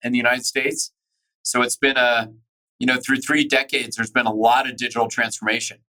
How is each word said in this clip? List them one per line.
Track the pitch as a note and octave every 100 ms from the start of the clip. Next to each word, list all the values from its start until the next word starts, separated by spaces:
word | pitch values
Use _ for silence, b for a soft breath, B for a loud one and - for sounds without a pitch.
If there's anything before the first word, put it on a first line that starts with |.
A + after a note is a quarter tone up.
in | A#2+
the | B2
United | A#2+ B2 B2
States. | C3 C3+ E3 - _ _ _ _ _
So | - B2
it's | B2 -
been | C#3 C3
a, | B2 A#2 A2 - _ _ _ -
you | B2
know, | B2+
through | C3 C3+
three | C3 D3+
decades, | C#3+ C3+ C3+ C3+ A#2 A2+
there's | A2+
been | B2+ A2+
a |
lot | G#2+ A2+ B2 C3
of | A2+
digital | B2 A#2 A2+
transformation. | - A2+ - G#2+ A#2 - G2 _